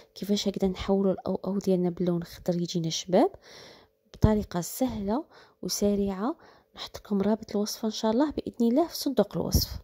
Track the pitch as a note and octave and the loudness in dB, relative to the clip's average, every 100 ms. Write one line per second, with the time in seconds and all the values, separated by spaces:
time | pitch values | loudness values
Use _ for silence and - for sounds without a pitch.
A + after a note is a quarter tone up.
0 | - - G3 G3+ G3+ - F#3+ F#3 - G3 | -18 -8 -2 0 0 0 0 0 0 2
1 | G3 F3 - F#3+ F#3 G3 F#3+ F3+ F3+ E3+ | 2 0 -2 -4 -4 -2 0 2 2 0
2 | F3+ F3 E3+ - - F3 F3 F3 D#3+ - | 0 0 -4 -8 -4 -2 -2 -2 -2 -4
3 | F#3 F#3 F4 - - - - - _ _ | 2 4 4 0 -20 -20 -20 -20 _ _
4 | _ - G#3+ G#3+ G3 F3 E3 - B3+ A3 | _ 2 2 4 0 -4 -4 -2 -2 -2
5 | G3 B3 F4 - - - F#3 - G3+ G3+ | -2 -2 -4 -16 -20 -10 -6 0 2 2
6 | G3 F#3+ A#3 E4+ - - _ - - - | 0 -2 -4 -6 -12 -20 _ -16 -14 -12
7 | - G3+ G3 G#3+ - G#3 G#3 - A3 - | -2 0 2 0 -2 -2 -2 -4 -4 -2
8 | A3 A3+ D4+ - - - A#3 C4 E4 - | 0 2 2 0 -6 0 2 4 2 0
9 | D4 B3 G3 E3 - - - - | -2 0 0 0 2 0 0 -8